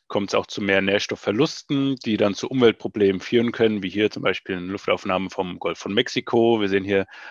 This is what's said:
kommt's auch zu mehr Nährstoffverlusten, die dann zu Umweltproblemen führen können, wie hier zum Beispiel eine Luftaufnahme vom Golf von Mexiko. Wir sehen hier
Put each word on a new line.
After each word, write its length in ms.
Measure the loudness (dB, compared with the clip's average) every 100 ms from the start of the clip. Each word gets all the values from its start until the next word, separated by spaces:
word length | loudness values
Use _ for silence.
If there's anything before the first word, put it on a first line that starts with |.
| -6
kommt's 280 | -4 0
auch 120 | -2 -2
zu 160 | -4
mehr 180 | 2 2
Nährstoffverlusten, 1160 | 4 0 0 -4 -2 0 0 -2 -4 -2 -2 -2
die 200 | -2 2
dann 160 | 2
zu 160 | 0 -4
Umweltproblemen 720 | 4 4 4 -4 2 2 2
führen 320 | 0 0 0
können, 300 | 2 0 0
wie 80 | -4
hier 200 | 0 0
zum 120 | 0
Beispiel 340 | -4 -4 -4 -8
eine 120 | -6
Luftaufnahme 600 | -6 -2 -2 0 -2 -2
vom 300 | -6 -6 -4
Golf 200 | -6 -6
von 140 | -2
Mexiko. 680 | -2 0 -4 -2 2 4 2
Wir 80 | 2
sehen 140 | 0
hier 200 | 2 0 0 -10 -20